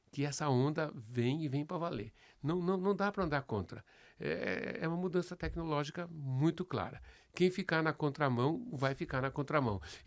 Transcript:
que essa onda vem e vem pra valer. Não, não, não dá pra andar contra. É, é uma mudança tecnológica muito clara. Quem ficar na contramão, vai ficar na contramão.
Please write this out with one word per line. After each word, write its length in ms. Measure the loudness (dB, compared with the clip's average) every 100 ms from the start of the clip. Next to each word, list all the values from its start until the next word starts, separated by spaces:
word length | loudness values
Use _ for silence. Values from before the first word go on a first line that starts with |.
| _
que 140 | -2
essa 240 | -2 0 4
onda 420 | 4 4 2 -2
vem 500 | -6 -4 0 2 2
e 40 | 0
vem 160 | -2
pra 120 | -2 -4
valer. 360 | -2 -4 -8 -14 -20 _
Não, 180 | -2 0
não, 160 | 2 2
não 200 | 2 2
dá 160 | 0
pra 120 | 0
andar 180 | 0 0
contra. 420 | 0 -2 -2 -10 -16 -20 -20 -8
É, 600 | -4 -2 -2 -2 -4 -4
é 80 | -2
uma 80 | -2
mudança 400 | 0 0 -2 -4
tecnológica 720 | -4 -4 -2 0 -2 -6 -8
muito 540 | -6 -2 4 4 4
clara. 380 | -2 -2 -4 -8 -18 -20 -14
Quem 160 | 2 2
ficar 320 | 2 0 2
na 100 | 2
contramão, 760 | 0 -2 2 2 4 2 0 -4
vai 220 | -2 0
ficar 260 | 0 -2 -2
na 100 | 0
contramão. 500 | -2 0 2 2 0 -6 -10